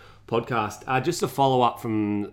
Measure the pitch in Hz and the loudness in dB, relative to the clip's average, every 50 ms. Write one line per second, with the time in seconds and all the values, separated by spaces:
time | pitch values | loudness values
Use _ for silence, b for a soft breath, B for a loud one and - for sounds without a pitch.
0 | B B B B B - 113 113 113 - 127 113 107 104 - - - - 131 123 | B B B B B -2 -2 -2 -2 0 -2 -2 -2 -2 -6 -8 -4 -2 -2 0
1 | 131 170 160 - 208 - - - 139 135 131 127 123 117 - - - 117 110 107 | 0 0 -2 -2 -4 -2 0 2 2 4 4 4 4 2 2 -2 -4 -2 0 0
2 | 104 104 104 101 101 101 | 0 0 0 -2 -2 -6